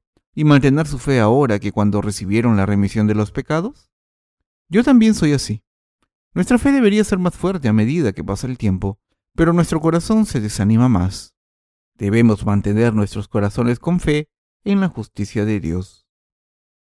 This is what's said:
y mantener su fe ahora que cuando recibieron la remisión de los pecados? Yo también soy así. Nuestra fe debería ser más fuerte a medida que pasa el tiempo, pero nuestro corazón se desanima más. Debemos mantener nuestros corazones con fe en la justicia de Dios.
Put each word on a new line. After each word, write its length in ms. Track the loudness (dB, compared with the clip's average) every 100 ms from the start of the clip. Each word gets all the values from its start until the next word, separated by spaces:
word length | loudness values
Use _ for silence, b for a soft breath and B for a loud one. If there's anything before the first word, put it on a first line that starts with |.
| _ _ _
y 120 | -2 4
mantener 420 | 6 4 2 -2
su 100 | -6
fe 220 | -2 2
ahora 400 | 4 4 2 0
que 120 | -2
cuando 300 | 0 0 0
recibieron 540 | -4 -6 -2 0 2 2
la 100 | 2
remisión 420 | 0 0 0 0
de 80 | 0
los 160 | -2
pecados? 600 | -6 -6 -6 -6 -12 _ _ _ _ _ _ _ _ -2
Yo 140 | 0
también 300 | 4 4 4
soy 200 | 2 0
así. 300 | 0 -4 -10 _ _ _ _ _ _ _
Nuestra 240 | -6 0 2
fe 140 | 2
debería 320 | 2 2 2
ser 160 | 0 0
más 160 | -2 -2
fuerte 320 | -6 -2 0
a 60 |
medida 400 | 2 0 0 -2
que 100 | -4
pasa 240 | -8 -6 -8
el 100 | -4
tiempo, 420 | -4 -2 -6 -10 _ _ _ -2
pero 160 | 0
nuestro 300 | 2 0 0
corazón 440 | 0 -2 0 0 0
se 140 | -2
desanima 480 | -6 -2 2 4 4
más. 480 | 2 -2 -6 -18 _ _ _ _ _ _ -8
Debemos 500 | -2 2 2 2 0
mantener 480 | -2 0 0 0
nuestros 340 | 0 -2 -6 -6
corazones 500 | -4 -2 -2 -2 -2
con 220 | -4 -2
fe 300 | -2 -4 -6 _ _ _
en 160 | -2 0
la 80 | -2
justicia 560 | -6 -12 -8 -6 -4
de 160 | -2 -2
Dios. 480 | -4 -6 -8 _ _ _ _ _ _ _ _ _ _